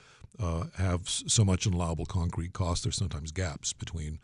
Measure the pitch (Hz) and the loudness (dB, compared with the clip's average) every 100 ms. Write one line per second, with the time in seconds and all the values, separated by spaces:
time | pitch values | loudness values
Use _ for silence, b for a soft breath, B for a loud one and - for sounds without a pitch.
0 | b b b - 85 82 165 - 95 87 | b b b -4 0 0 -2 0 2 2
1 | - - 170 - 98 92 110 87 85 82 | 0 -4 2 4 6 6 2 2 0 -2
2 | 78 92 85 85 85 - 87 87 113 - | -2 0 0 -2 -6 -2 0 2 0 -2
3 | 92 73 78 80 87 69 - - - 82 | -2 -2 -6 -4 -4 -4 -6 -6 -8 -6
4 | 76 78 | -6 -8